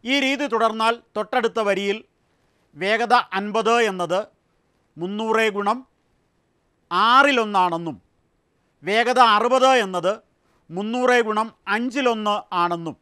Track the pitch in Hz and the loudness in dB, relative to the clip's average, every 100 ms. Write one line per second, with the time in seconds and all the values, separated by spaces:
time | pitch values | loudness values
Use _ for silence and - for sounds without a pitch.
0 | 226 277 269 269 285 226 226 220 226 233 | -2 -2 0 -2 -2 -2 -2 0 -2 -2
1 | _ - 214 254 226 226 208 196 202 208 | _ -8 -4 -2 -2 -2 -2 0 -2 -4
2 | - _ _ _ _ _ _ 147 185 220 | -8 _ _ _ _ _ _ -8 -2 -2
3 | 233 240 - 190 208 208 220 233 226 190 | 2 0 0 -6 -4 -2 0 0 0 -4
4 | 175 180 214 _ _ _ _ _ _ - | -4 -4 -6 _ _ _ _ _ _ -10
5 | 180 208 220 220 220 202 202 240 262 _ | -8 -6 -2 0 0 -2 -4 -4 -6 _
6 | _ _ _ _ _ _ _ _ _ 175 | _ _ _ _ _ _ _ _ _ 0
7 | 220 254 285 254 220 202 180 170 170 110 | 4 6 6 4 0 0 0 0 -6 -10
8 | _ _ _ _ _ _ _ _ 147 214 | _ _ _ _ _ _ _ _ -2 0
9 | 233 254 240 208 233 254 262 262 196 185 | 0 4 4 4 4 4 4 4 2 -2
10 | 170 220 _ _ _ _ _ 170 208 247 | -2 -4 _ _ _ _ _ -8 -6 -2
11 | 247 247 220 214 220 - - 208 247 247 | 2 2 2 -2 -4 -8 -6 -4 -4 -2
12 | 254 226 208 208 - 185 175 170 165 - | -2 -2 -2 -4 -4 -2 -2 -2 -8 -12